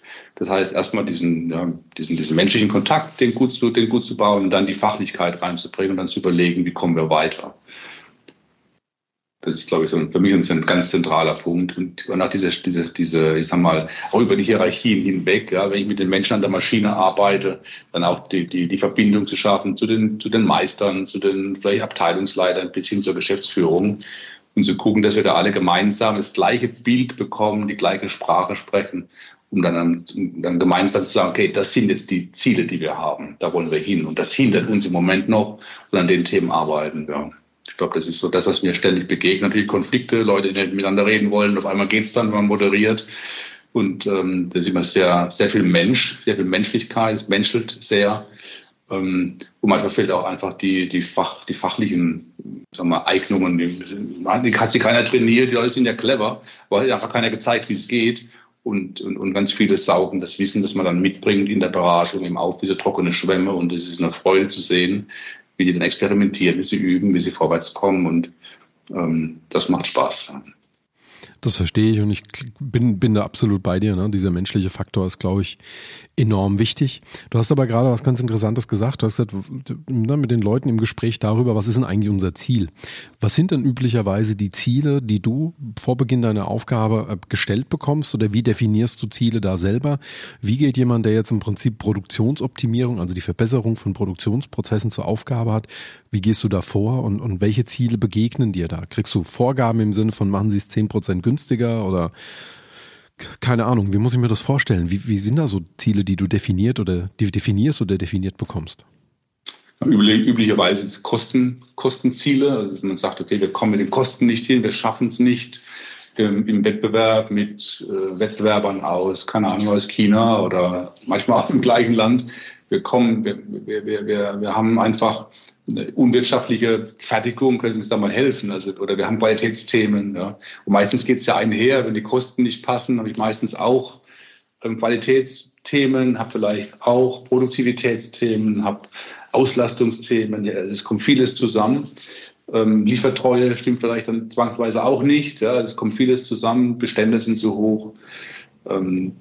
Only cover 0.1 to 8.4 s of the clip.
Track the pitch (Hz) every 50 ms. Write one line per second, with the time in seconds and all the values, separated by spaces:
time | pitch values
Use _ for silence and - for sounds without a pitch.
0.1 | - - - - - - 98 90 95 98 92 90 - 87 90 - - 107 98 92
1.1 | 87 85 85 85 82 80 82 85 80 82 90 85 80 - - _ - - 80 78
2.1 | 85 80 78 78 80 82 95 101 - 113 110 101 104 101 101 - 151 156 156 -
3.1 | - - 131 117 113 - 131 123 127 - 123 117 113 120 113 110 120 117 113 -
4.1 | - - 107 104 104 101 98 92 95 95 98 101 98 - - 107 107 107 101 -
5.1 | - - 90 87 87 - 90 90 87 85 - - - - 98 95 95 92 92 90
6.1 | - 101 90 92 87 87 87 87 85 90 87 90 87 - - 87 82 82 80 78
7.1 | 78 78 78 - - - - - - _ _ - - - - - - - - -
8.1 | _ _ _ - - _